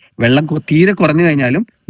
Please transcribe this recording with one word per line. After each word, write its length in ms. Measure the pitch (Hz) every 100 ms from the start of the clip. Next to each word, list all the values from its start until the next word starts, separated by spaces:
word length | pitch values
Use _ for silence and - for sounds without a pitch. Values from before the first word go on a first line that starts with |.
| _ -
വെള്ളം 260 | 117 135 156
കു-, 120 | 156
തീരെ 340 | - 156 185
കുറഞ്ഞു 320 | 196 160 156
കഴിഞ്ഞാലും 420 | 175 143 127 156 240 _